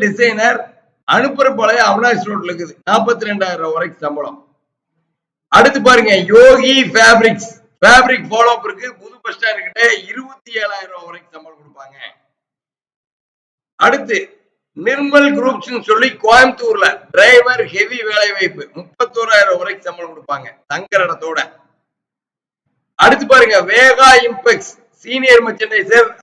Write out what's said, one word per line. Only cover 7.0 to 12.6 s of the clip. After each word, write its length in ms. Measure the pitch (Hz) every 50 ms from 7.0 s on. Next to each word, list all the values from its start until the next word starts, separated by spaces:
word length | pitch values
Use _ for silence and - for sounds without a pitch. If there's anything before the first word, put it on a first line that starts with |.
| 226 226 226 226 220 220 185 - - - - _ _ _ _ _
ஃபேப்ரிக் 480 | 175 214 247 254 254 254 254 214 156 151
ஃபாலோ 220 | 214 226 233 240 233
அப் 100 | 220 208 202
இருக்கு. 200 | 190 190 247 254 - 180
புது 160 | 196 226 247 _ 220
பஸ் 100 | 220 208
ஸ்டாண்ட் 280 | - 226 220 214 208 -
கிட்ட 160 | 185 - 220 233 233 220 196 185 202
இருபத்தி 420 | 220 262 262 262 262 233 _ 233 226 220
ஏழாயிரம் 440 | 208 208 202 196 190 185 185 175 170 170
வரைக்கும் 260 | 170 175 170 _ 160
சம்பளம் 220 | 156 156 165 156 147
கொடுப்பாங்க. 360 | 151 147 143 139 135 135 139 139 120 104 - _ _ _ _ _ _ _ _ _